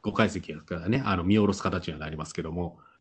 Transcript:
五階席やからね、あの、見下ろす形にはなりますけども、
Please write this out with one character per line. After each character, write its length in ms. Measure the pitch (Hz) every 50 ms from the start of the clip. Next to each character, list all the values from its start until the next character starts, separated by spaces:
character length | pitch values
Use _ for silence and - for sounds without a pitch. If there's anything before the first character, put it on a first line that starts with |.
五 100 | - 104
階 180 | 101 - 110 101
席 200 | - 92 85 -
や 80 | - 78
か 160 | - - 90
ら 140 | 82 82 92
ね、 120 | 117 143 131
あ 100 | 110 98
の、 60 | 90
見 160 | 85 92 104 110
下 80 | 104
ろ 60 | 98
す 100 | 95 -
形 260 | - 98 90 90 - -
に 60 | 80
は 60 | 76
な 100 | 78 80
り 60 | 78
ま 100 | 78 78
す 80 | - -
け 80 | -
ど 80 | 80 80
も、 300 | 80 87 87 82 - - _ _ _ _